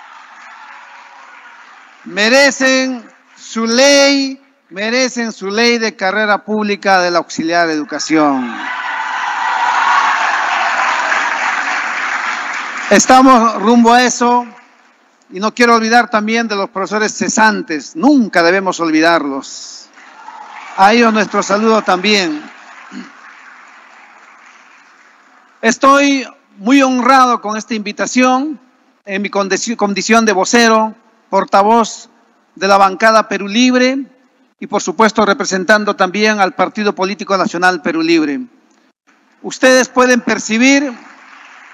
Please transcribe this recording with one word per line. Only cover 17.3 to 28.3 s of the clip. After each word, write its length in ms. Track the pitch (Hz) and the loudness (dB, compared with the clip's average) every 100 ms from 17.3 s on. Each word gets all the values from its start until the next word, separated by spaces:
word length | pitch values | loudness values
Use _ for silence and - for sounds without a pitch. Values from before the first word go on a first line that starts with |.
| - 220 196 170 151 - 160 | 2 2 0 -4 -8 -8 -2
nunca 480 | 247 285 196 180 | 2 2 2 2
debemos 360 | 170 196 190 156 | 2 2 0 -2
olvidarlos. 1080 | 165 156 165 165 143 135 - - - - - - - - - - - - - - | 0 2 2 2 -2 -8 -12 -16 -18 -20 -20 -20 -20 -20 -20 -20 -20 -20 -10 2
A 160 | 196 | 4
ellos 200 | 233 233 | 4 4
nuestro 280 | 214 185 202 | 2 -2 -2
saludo 400 | 185 202 226 220 | -2 0 2 2
también. 600 | 202 180 202 202 175 151 110 - - - - - - - - - - - - - - - - - - - - - - _ _ _ _ _ _ _ _ _ | 0 0 0 0 -2 -6 -12 -20 -20 -20 -18 -18 -18 -20 -20 -20 -20 -20 -20 -20 -20 -20 -20 -20 -20 -20 -20 -20 -20 _ _ _ _ _ _ _ _ _
Estoy 680 | 226 - 269 277 285 277 220 - _ 202 | -2 2 4 4 2 0 -4 -16 _ -8
muy 240 | 202 277 | 2 2
honrado 580 | 262 254 240 269 254 233 | 4 2 2 4 4 0
con 160 | 208 214 | -4 -8
esta 200 | - 220 | -6 -8
invitación, 840 | 202 208 190 247 254 | -6 -6 -4 0 2